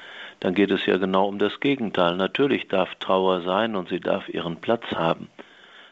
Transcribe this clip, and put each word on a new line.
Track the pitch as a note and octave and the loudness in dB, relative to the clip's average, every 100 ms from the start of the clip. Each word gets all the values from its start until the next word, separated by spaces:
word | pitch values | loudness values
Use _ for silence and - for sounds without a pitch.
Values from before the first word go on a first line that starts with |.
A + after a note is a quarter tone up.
| - - - - | -18 -16 -16 -4
dann | G2 | 0
geht | F#2 G2 | 2 2
es | F#2+ - | 2 2
ja | G2 | 2
genau | F#2+ F#2+ G2 | 2 2 2
um | G2+ | 0
das | G#2 - | -2 0
Gegenteil. | C3+ C3+ G#2+ - F2 F2+ | 0 0 0 2 2 2
Natürlich | F#2 - C#3 G2+ - | 0 2 2 2 0
darf | F#2+ F2 - | 0 0 -2
Trauer | - F#2+ F#2+ F#2 | 0 2 4 2
sein | F2 F#2+ A2+ G2+ | 0 0 0 -2
und | E2 | -4
sie | F2 | -4
darf | F2+ F#2+ - | -2 -2 -2
ihren | F2+ E2+ E2+ | -6 -6 -6
Platz | - A2+ - | -2 -2 -2
haben. | G2 E2 D#2+ - - - - - - - | -2 0 0 -6 -18 -20 -20 -20 -20 -20